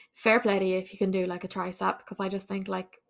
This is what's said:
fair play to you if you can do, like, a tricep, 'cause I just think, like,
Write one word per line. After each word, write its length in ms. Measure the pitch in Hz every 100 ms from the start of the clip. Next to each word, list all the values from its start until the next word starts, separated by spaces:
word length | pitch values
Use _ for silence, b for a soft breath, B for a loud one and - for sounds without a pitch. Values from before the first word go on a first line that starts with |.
| b
fair 280 | - 226 226
play 180 | 233 196
to 60 |
you 120 | 190 185
if 160 | 185
you 60 | -
can 120 | 196
do, 160 | 190 180
like, 180 | 180
a 40 | 185
tricep, 560 | 196 180 180 190 190
'cause 160 | - 196
I 80 | 196
just 200 | 196 -
think, 200 | 196 190
like, 320 | 185 185 - _